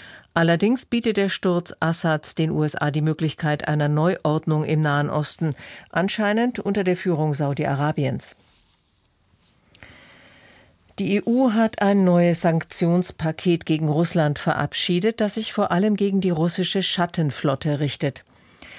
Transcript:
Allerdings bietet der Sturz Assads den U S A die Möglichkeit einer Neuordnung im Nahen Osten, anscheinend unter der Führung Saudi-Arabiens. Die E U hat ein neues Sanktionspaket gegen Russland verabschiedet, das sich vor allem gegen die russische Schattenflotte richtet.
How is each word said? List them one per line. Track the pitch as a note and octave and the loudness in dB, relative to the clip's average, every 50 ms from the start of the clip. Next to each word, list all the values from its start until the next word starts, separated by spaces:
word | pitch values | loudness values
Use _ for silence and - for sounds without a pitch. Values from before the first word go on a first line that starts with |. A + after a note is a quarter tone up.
| - - - - - _ - | -20 -20 -20 -20 -20 _ -2
Allerdings | E3+ E3 E3 E3+ E3 F#3+ G#3+ B3 B3 - | 2 2 4 4 2 2 2 0 0 -2
bietet | - - A#3 A#3 A#3 G#3+ | -4 -4 -2 0 0 0
der | G3+ G3 G3 | 0 0 -2
Sturz | - - - F#3+ F3 F3 F3 - - - | -2 -2 0 0 0 0 -2 -4 -6 -2
Assads | - D#3+ E3 - - E3+ D#3 D3+ - - - | -2 -2 0 0 0 0 0 0 -2 -4 -4
den | - D#3+ D#3 D3 | -2 -2 0 0
U | D3+ D3+ | 0 0
S | D3+ - | -2 -2
A | - - D3 C#3 | -2 -2 -2 0
die | D#3 | 0
Möglichkeit | D3 D#3 D#3 - D#3+ D#3 - - - D#3 D3+ D3 - | 0 0 0 0 -2 -4 -2 -2 -2 -2 -2 -2 -2
einer | - D3+ D3+ D3 D3 | -2 0 0 2 2
Neuordnung | D3 D3+ D#3 F3 F#3+ - - D#3 D3+ D#3 - - D#3 D3+ D3+ | 2 2 2 2 0 0 0 0 0 0 0 0 0 0 0
im | - D#3+ D#3 | 0 0 2
Nahen | D#3 D3+ C#3+ D3 D3 C#3+ | 2 2 2 0 0 0
Osten, | - D3 D3 - - - E3 D#3+ C#3 - - - - - - - | -2 -2 -2 -4 -4 -4 -2 -4 -4 -4 -10 -18 -20 -20 -18 -6
anscheinend | - D#3+ F3 G3 - - G#3+ G3+ G#3 A3 A#3+ B3+ B3 - | -2 -2 -2 -2 -2 -2 0 0 0 0 0 0 -2 -4
unter | - G3+ G3 G#3 F#3+ | -4 -2 -2 0 0
der | F#3 F3+ | 0 0
Führung | F3+ - F#3+ E3+ D3 D#3 D#3 D3 | 0 0 -2 0 0 0 0 0
Saudi-Arabiens. | C3+ D3+ C#3 C#3+ B2 D3+ C#3 C#3 C3+ D3 D3+ D3+ - C#3+ C3 B2+ C3+ - - - - _ _ _ _ _ _ _ _ _ _ _ _ _ _ _ _ _ _ _ _ _ _ _ _ _ _ - - - - - - - - - - - - - - - - - - - _ _ _ _ _ _ - | 0 -2 -2 -2 -2 -2 -2 0 0 0 0 0 -2 -2 -2 -4 -4 -8 -10 -14 -18 _ _ _ _ _ _ _ _ _ _ _ _ _ _ _ _ _ _ _ _ _ _ _ _ _ _ -20 -20 -20 -20 -20 -20 -20 -20 -20 -20 -20 -20 -20 -20 -20 -20 -20 -20 -20 _ _ _ _ _ _ -4
Die | G3+ F3 G3 | -2 0 0
E | G#3 - | 0 2
U | - A#3 B3+ C4+ B3 G#3 | 2 2 2 2 2 4
hat | A3+ A3+ A3 - - G#3 | 2 2 2 0 0 2
ein | G3 G3+ G3+ F#3+ | 2 4 4 4
neues | F3+ F3 F3 F3 F3 E3+ E3+ - | 6 6 6 4 4 2 2 2
Sanktionspaket | F3 E3 E3 - - - - F3+ E3 E3+ F3+ F3+ - - - D#3+ D#3+ D#3+ - - F#3 E3+ E3 - | 2 2 0 0 -4 -4 0 2 2 2 2 0 -2 -4 -4 -4 -4 -4 -2 0 0 0 2 0
gegen | - D#3+ D3+ D#3+ D3+ | 0 0 0 0 0
Russland | D3 D3+ F3 E3 - F3 D#3 D3 D3 - | 2 2 2 2 2 2 2 2 0 0
verabschiedet, | - F3 D3+ - D3 C#3+ - - - - F3 F3 F3+ A3 A3+ - | -2 -2 0 0 -2 -4 -4 -4 -2 0 0 0 0 0 0 0
das | A3 G#3 - | -2 -2 -2
sich | A3+ A3 - - | -4 -8 -6 -2
vor | - G#3 - F3 | -2 -2 0 0
allem | F3 G3 G#3+ G#3 | 2 2 2 2
gegen | F#3+ G3+ G3+ F#3+ G3 | 0 0 0 2 2
die | F3+ F#3 | 2 0
russische | E3+ D#3 D#3+ F3 E3+ - F#3 F3 G#3+ G3 F#3 | 2 2 0 0 0 -2 -2 -2 -2 -2 -2
Schattenflotte | - - - F3 E3+ - - D#3+ D3 B2+ - - D3+ C#3 C3+ - D#3+ D3 C3+ | -2 -2 -2 -2 -2 -2 -2 -2 -2 -2 -2 -2 -2 -2 -2 -2 -2 -2 -2
richtet. | D3+ C#3 - - - C#3+ - - - _ _ _ _ _ _ _ - - - | -2 -4 -4 -4 -4 -6 -6 -8 -14 _ _ _ _ _ _ _ -20 -20 -20